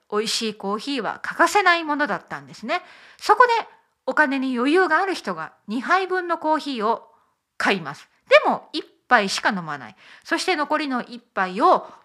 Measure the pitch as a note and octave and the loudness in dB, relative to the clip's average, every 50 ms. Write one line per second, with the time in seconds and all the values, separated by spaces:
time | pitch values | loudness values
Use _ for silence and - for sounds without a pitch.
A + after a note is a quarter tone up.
0 | _ _ G#3 G#3 A3+ G#3+ - - A#3 A3 G#3+ G#3+ - G3 G3+ G#3+ - C#4 C#4+ C4 | _ _ -4 -4 -2 -2 -4 -4 -4 -6 -6 -6 -6 -6 -6 -6 -6 -6 -6 -4
1 | G3 E3 - - - - - - E4 E4 - G#4 G4 F4+ E4+ E4+ E4 D4+ D4 C#4 | -4 -6 -8 -8 -10 -6 0 2 2 4 4 4 4 4 4 2 0 -2 -2 -2
2 | D4 C4+ F#3+ E3 - - D#3 C#3+ C#3+ C3 - - G#3 A#3 E4 F4+ - - - - | 0 -2 -2 -6 -6 -10 -12 -12 -12 -16 -16 -12 -6 -6 -6 -6 -6 -10 -20 -20
3 | - - - - - - G#4 A4+ B4 B4 A4+ A4+ G#4+ - - _ _ _ _ _ | -20 -20 -20 -4 2 4 6 6 6 4 4 0 -2 -6 -14 _ _ _ _ _
4 | _ - C4 D4 D4+ C4+ C#4 C4+ C4 C4 B3+ A#3 B3 C#4+ D4+ F#4 F#4 D#4+ D#4 D#4+ | _ -2 2 2 2 2 2 -2 -2 -2 -2 0 0 2 4 4 4 4 2 0
5 | G4 G4 E4+ - - G#3 F3+ D#3+ D#3+ - - _ _ - G#3 C4 A3+ B3+ F4 F#4+ | 0 -2 -4 -6 -6 -8 -8 -8 -10 -12 -16 _ _ -8 -6 -6 0 0 0 0
6 | F#4+ F4+ F#4 F#4 F4 E4+ E4 E4 - D#4 D#4 D4 D4 D4 C4+ A#3 G3+ A3+ A3+ - | 0 0 -2 -4 -2 -4 -4 -2 0 0 -2 0 -2 -6 -6 -2 -2 -2 -2 -2
7 | - - _ _ _ _ _ _ _ _ _ - - - G3+ F#3 D#3+ C3+ C#3+ - | -6 -14 _ _ _ _ _ _ _ _ _ -4 -2 0 0 -2 -4 -8 -12 -14
8 | - _ _ _ _ - B4+ D5+ C5+ E4+ A3 - - - - D#4 - - _ _ | -18 _ _ _ _ 4 6 6 6 4 0 -2 -6 -10 -12 -12 -12 -12 _ _
9 | _ - B3+ A3+ G3+ F#3+ - - - D#4 A3+ F#3 E3+ D#3 D3 C#3 B2 G#2+ - _ | _ 2 2 2 2 0 -2 -2 -2 -2 -2 -2 -6 -8 -10 -12 -12 -16 -20 _
10 | - - - - _ - E4+ D#4+ - - F#4 D4+ D4 - D4+ D4 D#4 C#4+ C4 A#3+ | -20 -20 -20 -20 _ -4 -4 -2 0 -2 0 -2 0 -2 -2 -2 -2 -4 -4 -6
11 | - - A#3+ A#3 - _ _ G#3 F#3+ F#3 F#3 G#3 D4 F#4 D#4 - - - - - | -6 -8 -14 -20 -20 _ _ -4 -4 -4 0 2 4 4 4 4 2 -4 -14 -20
12 | _ | _